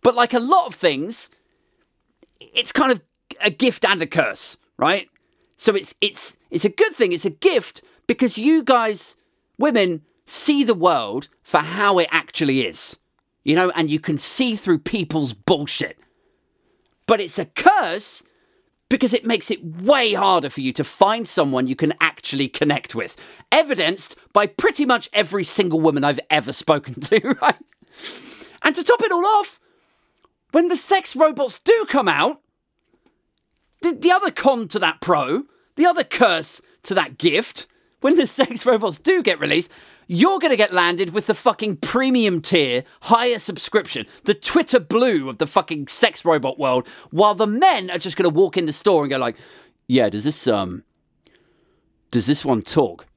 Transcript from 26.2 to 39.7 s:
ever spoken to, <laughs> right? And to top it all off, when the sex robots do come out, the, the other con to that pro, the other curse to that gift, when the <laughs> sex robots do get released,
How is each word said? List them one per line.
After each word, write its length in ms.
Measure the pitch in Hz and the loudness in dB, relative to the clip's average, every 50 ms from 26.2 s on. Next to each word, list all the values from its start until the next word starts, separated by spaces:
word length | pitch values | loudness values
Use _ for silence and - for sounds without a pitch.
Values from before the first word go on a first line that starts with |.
| - _ | -4 _
ever 220 | 151 151 113 120 | -4 -4 -4 -6
spoken 420 | - - - - 156 143 - - 120 - | -10 -8 0 0 0 0 0 -10 -14 -12
to, 360 | 147 - 208 226 - 247 277 - | -4 0 0 0 0 0 -4 -2
<laughs> 40 | |
right? 140 | - 294 339 _ - _ _ _ _ _ _ - - - - - - - - - - - - - | -2 -4 -4 _ -16 _ _ _ _ _ _ -18 -18 -16 -16 -18 -20 -20 -20 -20 -20 -20 -20 -6
And 120 | - 302 285 | -4 -4 -4
to 80 | 349 | -2
top 200 | 311 - 494 466 | 0 0 0 0
it 100 | 440 415 | 0 -2
all 140 | 359 339 349 | -2 0 0
off, 340 | 403 440 415 403 - - _ _ _ _ _ _ _ _ _ _ _ _ _ _ _ _ _ _ _ | 2 0 0 -2 -4 -12 _ _ _ _ _ _ _ _ _ _ _ _ _ _ _ _ _ _ _
when 160 | - 311 339 | 0 0 2
the 100 | 349 359 | 2 -2
sex 380 | - - - 392 381 370 - - | -4 0 0 0 0 0 -4 0
robots 460 | 269 320 311 277 254 285 247 - - | 2 2 2 2 -2 -6 -6 -6 -6
do 260 | _ - 466 453 427 - | _ 2 2 2 2 0
come 200 | - 277 254 185 | 0 0 0 0
out, 320 | 156 143 160 240 302 _ _ _ _ _ _ _ _ _ _ _ _ _ _ _ _ _ _ _ _ _ _ _ _ _ _ _ _ _ | 0 2 0 -2 -2 _ _ _ _ _ _ _ _ _ _ _ _ _ _ _ _ _ _ _ _ _ _ _ _ _ _ _ _ _
the, 100 | - 339 | -2 -2
the 180 | 320 - - 349 | -2 2 2 2
other 200 | 359 381 403 330 | 4 4 2 -2
con 340 | - - - 269 269 233 226 160 | -4 2 2 2 2 2 -2 -6
to 100 | - 208 | -4 -2
that 200 | 185 160 160 _ | -2 -2 -2 _
pro, 440 | - 170 180 147 139 127 151 233 285 _ _ _ _ _ _ | 0 0 2 2 2 -2 -2 -4 -4 _ _ _ _ _ _
the 100 | - 311 | 2 2
other 180 | 359 330 339 - | 2 2 2 -2
curse 560 | _ - - 247 208 175 165 - - - - _ _ _ _ _ | _ 0 2 2 4 2 0 -4 -8 -14 -16 _ _ _ _ _
to 100 | - 196 | -2 0
that 240 | 185 160 131 123 _ | 0 0 0 -6 _
gift, 480 | - 170 147 185 240 - - - - _ _ _ _ _ _ _ | 0 2 2 2 -2 -2 -10 -16 -16 _ _ _ _ _ _ _
when 160 | - 269 320 | 2 4 4
the 100 | 330 277 | 4 2
<laughs> 20 | - | 0
sex 380 | - - 262 - 240 - - | 0 -2 -2 -2 -2 -4 0
robots 320 | 240 247 220 214 202 156 - | 2 2 2 0 -4 -6 -2
do 240 | _ 311 381 359 | _ 0 0 2
get 180 | - 208 175 151 | 2 0 -2 0
released, 300 | 147 147 147 165 165 - | 0 0 0 0 -2 -4